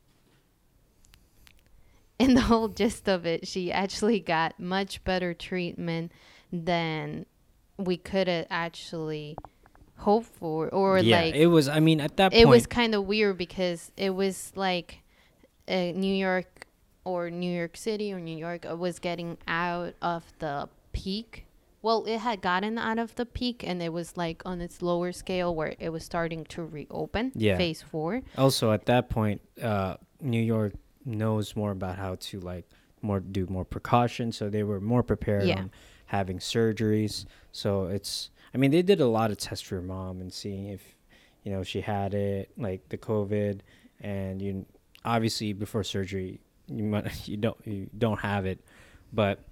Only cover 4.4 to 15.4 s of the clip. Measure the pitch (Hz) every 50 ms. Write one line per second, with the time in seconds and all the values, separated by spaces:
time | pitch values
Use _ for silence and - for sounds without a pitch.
4.4 | 165 156 - - 180 180 185 190 196 196 - - - 190 185 185 180 175 170 -
5.4 | - - 190 185 175 170 - - 175 170 165 165 165 170 - - - - - -
6.4 | _ _ - 175 160 175 175 170 165 160 156 156 147 151 156 160 - - _ _
7.4 | _ _ _ _ _ _ _ - 190 180 180 175 - - 202 190 190 180 175 165
8.4 | 165 - 185 170 170 170 - - - - - 165 156 156 156 151 151 147 160 -
9.4 | - - _ _ - - _ - - - _ - - 208 208 233 233 - - -
10.4 | 175 165 156 160 156 - - 190 196 196 190 190 - 113 113 170 165 160 147 143
11.4 | 160 175 170 160 139 139 147 156 156 160 160 151 139 156 - - 190 185 190 226
12.4 | 233 226 247 233 226 - - 240 240 226 220 202 196 190 208 214 214 202 190 175
13.4 | 180 - - 190 185 180 175 165 - - - - 196 196 185 185 196 196 185 -
14.4 | - - - 190 196 185 180 175 160 - - - _ _ _ _ _ _ _ _